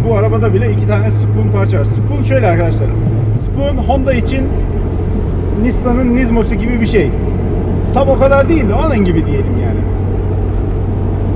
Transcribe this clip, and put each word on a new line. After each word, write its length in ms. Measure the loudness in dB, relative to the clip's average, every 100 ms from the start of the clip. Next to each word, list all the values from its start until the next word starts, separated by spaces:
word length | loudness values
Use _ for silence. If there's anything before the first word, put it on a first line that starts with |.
| 2
bu 60 |
arabada 400 | 0 0 0 0
bile 180 | 0 0
iki 160 | 0 0
tane 220 | 0 0
Spoon 380 | 0 0 0 0
parça 280 | 0 0 0
var. 40 |
Spoon 380 | 0 0 0 0
şöyle 240 | 0 2 2
arkadaşlar. 400 | 2 0 0 0 0 0 0 0 0
Spoon 360 | -2 -2 -2 0
Honda 380 | 0 0 0
için 280 | 0 0 -2 -2 0 -2 -2 -2 -2 -2 -2 -2 -2 -2 0
Nissan'ın 540 | 0 0 0 2 2 2
Nismo'su 380 | 2 2 0
gibi 260 | 0 0 0
bir 60 | 2
şey. 240 | 2 2 0 -2 -2 -2 -2 -2 -2 0
Tam 140 | 0 2
o 100 | 2
kadar 300 | 4 4 2
değil 200 | 2 2
de 60 |
onun 300 | 0 2 2
gibi 220 | 2 0 0
diyelim 320 | 0 0 0
yani. 180 | 0 -2 -2 -2 -2 -2 -2 -2 -2 -2 -2 -2 -2 -2 -2 -2 -2